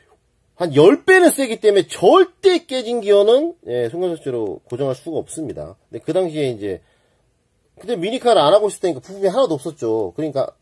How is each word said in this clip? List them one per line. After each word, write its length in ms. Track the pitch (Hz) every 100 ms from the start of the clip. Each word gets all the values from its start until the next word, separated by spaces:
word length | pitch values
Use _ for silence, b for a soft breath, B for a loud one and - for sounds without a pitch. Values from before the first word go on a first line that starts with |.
| b b _ _ _ _
한 180 | 180 139
열 280 | 165 285
배는 280 | - 381 339
세기 280 | - 262 220
때문에 280 | 214 202 170
절대 800 | - 180 339 359 _ 392 359 -
깨진 360 | 262 226 240
기어는, 540 | 202 202 208 247 330 349 -
예, 220 | 120 117
순간접재로 720 | 165 180 160 147 120 107 85
고정할 320 | _ 120 143 127
수가 220 | - 147
없습니다. 580 | - - 147 78 76 92 _
근데 120 | 113 -
그 80 |
당시에 360 | 165 185 156 139
이제, 300 | 113 101 90 _ _ _ _ _ _ _ _ _ _
근데 200 | 185 226
미니카를 440 | 180 240 240 208
안 120 | 147
하고 160 | 196 208
있을 100 | -
때니까 220 | 185 156
부품이 260 | - 196 196
하나도 260 | 202 254
없었죠. 600 | 151 170 156 117 110 98 -
그러니까 320 | 156 135 - _